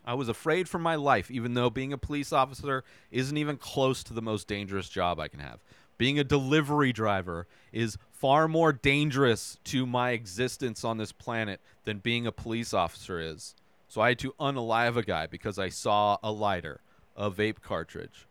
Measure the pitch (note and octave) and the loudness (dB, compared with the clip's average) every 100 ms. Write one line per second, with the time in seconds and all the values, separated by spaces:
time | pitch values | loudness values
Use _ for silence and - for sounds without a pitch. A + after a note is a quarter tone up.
0 | - B2+ A#2+ A2 D#3+ E3+ F3+ F3+ E3 D#3+ | -2 -2 -2 -2 0 0 0 -2 0 0
1 | C#3+ A#2+ F2 B2 A#2+ B2 B2 A#2 C3 C#3 | 4 2 2 -6 -2 2 2 0 -6 -6
2 | - D3 C#3 D3 C3+ B2+ C#3+ C3 - - | -4 -6 0 2 2 -2 -4 -4 -6 -20
3 | _ B2 C3 D3+ D3 C#3+ - C#3+ C3 C3 | _ -2 -2 -2 -2 -6 -4 2 2 2
4 | - A2+ A2+ G#2+ - G2+ G2 G2 F2+ G2 | -4 -6 -2 -4 -4 -6 -4 -6 -4 0
5 | F2 D#2+ D#2 D2+ C#2 A#1 _ - _ _ | 0 0 -6 -10 -14 -16 _ -20 _ _
6 | B2 C#3+ C3+ C#3+ C3 D#3 C#3+ D3 C3+ A#2+ | 2 2 2 2 4 4 4 2 2 2
7 | A2 G2 F2+ E2+ F2 _ _ A2 A#2 - | 0 0 -2 -8 -8 _ _ -4 -4 -4
8 | - - C3+ C#3+ D#3+ D#3+ D#3+ C3+ C#3+ C#3+ | -18 -2 4 6 6 4 4 4 2 4
9 | D3+ C3 C3+ G#2+ - - - C3 B2+ B2 | 2 4 4 4 -2 -12 -4 -2 0 0
10 | B2 A#2 G#2+ F2+ B2+ - B2+ A2 A#2 A2 | 0 0 -4 -4 -4 -2 -6 -4 -4 -2
11 | G#2+ - - A#2 G#2+ F#2+ _ _ - G#2 | -6 -8 -6 -4 -4 -6 _ _ -8 -4
12 | A#2 A#2+ A#2 - A#2 A2+ A#2 G2+ E2+ - | -2 0 -2 -4 -4 -4 0 0 0 -4
13 | - F2 D#2+ D#2+ - - _ _ _ A2 | -10 -6 -6 -10 -16 -20 _ _ _ 2
14 | A#2 B2 C3 - C#3 C#3 A2+ A2+ A#2+ A#2+ | 2 2 -4 -2 -2 -2 0 2 2 0
15 | G#2 E2+ D#2+ F#2 A2 G2 F#2 - A2+ G#2 | 0 -2 -4 -6 -8 -4 -6 -4 2 4
16 | G#2 G2+ A2 G#2+ G#2 F#2 D#2+ - _ _ | 4 2 -2 -2 0 0 -4 -14 _ _
17 | _ - G#2 F#2 G#2+ G#2+ - F2+ E2 - | _ -4 -4 0 0 0 -6 -6 -4 -10
18 | - - - | -14 -18 -20